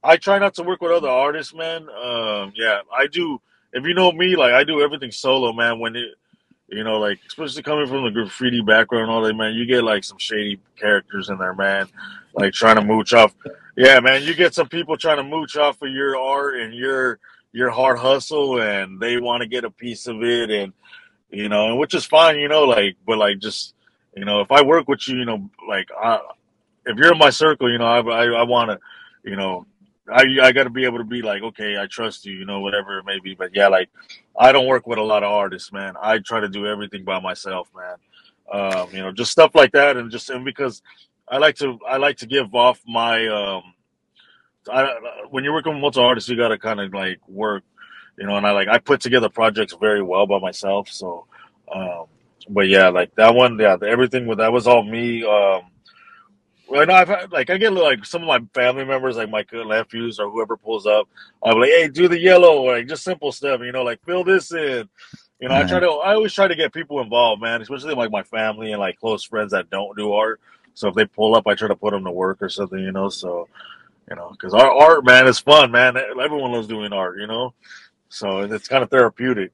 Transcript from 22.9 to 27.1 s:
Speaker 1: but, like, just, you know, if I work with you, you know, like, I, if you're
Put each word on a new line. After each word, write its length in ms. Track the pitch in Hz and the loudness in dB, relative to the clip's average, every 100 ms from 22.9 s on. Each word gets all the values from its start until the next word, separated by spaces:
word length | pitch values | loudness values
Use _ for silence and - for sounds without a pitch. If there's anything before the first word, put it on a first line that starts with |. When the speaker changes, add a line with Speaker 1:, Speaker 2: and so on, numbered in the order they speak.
| 95 - | -4 -4
Speaker 1:
but, 120 | 110 | 0
like, 220 | 104 98 | 0 0
just, 340 | 104 - - _ _ _ _ 98 | -8 -12 -14 _ _ _ _ -14
you 80 | |
know, 180 | 98 104 | -4 -4
if 100 | 101 | 2
I 100 | 139 | 4
work 260 | 143 165 135 | 6 2 0
with 200 | 139 - | -6 -4
you, 100 | 127 | -8
you 80 | 120 | -6
know, 240 | 110 101 _ 98 | -8 -10 _ -8
like, 220 | 98 95 98 | -8 -8 -6
I, 200 | 110 113 - - _ _ _ _ - | -2 -2 -4 -20 _ _ _ _ -10
if 120 | 110 | 2
you're 140 | 156 | 4